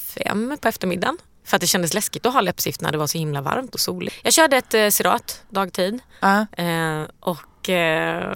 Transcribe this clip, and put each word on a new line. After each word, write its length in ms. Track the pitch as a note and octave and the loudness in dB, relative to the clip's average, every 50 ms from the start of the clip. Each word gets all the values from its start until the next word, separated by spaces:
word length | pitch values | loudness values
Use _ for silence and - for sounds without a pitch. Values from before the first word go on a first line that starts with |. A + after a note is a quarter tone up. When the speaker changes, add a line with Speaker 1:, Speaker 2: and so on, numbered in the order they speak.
| - - - | -12 -10 -8
Speaker 1:
fem 420 | - - - - G#3 A#3 C4 D4 - | -6 -4 -2 -2 -2 -2 -4 -4 -2
på 60 | - | -2
eftermiddagen. 500 | A3+ - - - F#3 F3 F3+ G3 B3+ D#4+ - - _ _ _ - | -2 -2 -2 -2 -2 -2 0 -2 -2 -4 -6 -8 _ _ _ -6
För 120 | - G3+ | 0 0
att 40 | F#3 | 0
det 60 | F3 | 2
kändes 260 | E3 - F#3 E3+ D3+ - | 2 2 2 2 0 0
läskigt 320 | G#3+ - - - D#3+ - | -2 -2 -4 -4 -2 -2
att 80 | A#3+ B3+ | 2 2
ha 80 | C4 | 2
läppstift 400 | G3+ F3 - - - D#3 - - | 2 0 -2 -4 -4 -6 -4 -4
när 100 | D#3+ D#3 | -2 -2
det 60 | D#3 | -2
var 100 | D3+ D3+ | 0 -2
så 100 | C#3+ - | -2 -2
himla 240 | E3 D#3 D3+ C#3+ C#3 | -2 -2 -2 -2 -2
varmt 320 | C#3 - - B3 C4 B3 - | -2 -2 -2 -2 -4 -6 -4
och 60 | - | -4
soligt. 360 | - F#3 F#3 F3+ F3+ G#3 - - - | -4 -4 -4 -4 -6 -8 -6 -2 0
Jag 100 | - - | 2 4
körde 240 | E4 D#4+ D4+ C4+ | 6 6 6 4
ett, 160 | B3+ - - - | 2 2 2 2
eh, 160 | A3 G#3+ G#3 | 4 4 4
cerat 520 | - - - F3+ A3 A#3+ - - - - - - | 2 2 2 2 2 0 -2 -6 -14 -14 -12 -6
dagtid. 500 | G3 G3 G3 F3 - - F3+ G3 A3+ B3+ - _ - - | -4 -4 -4 -2 -2 -2 -2 -2 -2 -6 -12 _ -6 2
Speaker 2:
Ja. 260 | F#3+ G3 G3 G#3 A3 - - | 4 4 4 4 2 0 -4
Speaker 1:
Eh, 460 | - F3 E3+ E3 E3 D#3+ D#3+ D#3 D#3 D3+ - - - | -4 -2 0 0 0 0 0 -2 -4 -6 -8 -10 -8
och, 500 | - F#3+ E3+ - - - _ _ - - | -4 -4 -4 -6 -8 -20 _ _ -2 0
eh, 640 | F#3 F3 E3+ D#3+ D#3+ D#3+ E3 E3 E3 F3 F#3 - - | 2 2 4 2 2 2 0 0 -2 -4 -4 -6 -6